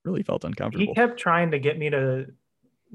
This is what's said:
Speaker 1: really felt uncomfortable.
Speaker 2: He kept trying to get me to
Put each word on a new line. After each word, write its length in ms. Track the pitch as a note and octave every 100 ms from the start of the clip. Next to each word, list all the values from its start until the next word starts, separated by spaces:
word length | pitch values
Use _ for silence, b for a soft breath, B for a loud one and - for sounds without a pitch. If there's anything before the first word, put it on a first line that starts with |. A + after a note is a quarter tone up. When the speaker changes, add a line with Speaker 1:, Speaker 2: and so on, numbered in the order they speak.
| D#3+
Speaker 1:
really 180 | F#3
felt 200 | - -
uncomfortable. 420 | - - G#2 D3 G#3
Speaker 2:
He 80 |
kept 240 | - A#3+ A#3+
trying 320 | - E3+ E3+
to 80 | D3
get 180 | C#3 D#3
me 120 | D3+
to 380 | C#3+ C3+ C3 C3+ - _ _ _ _ _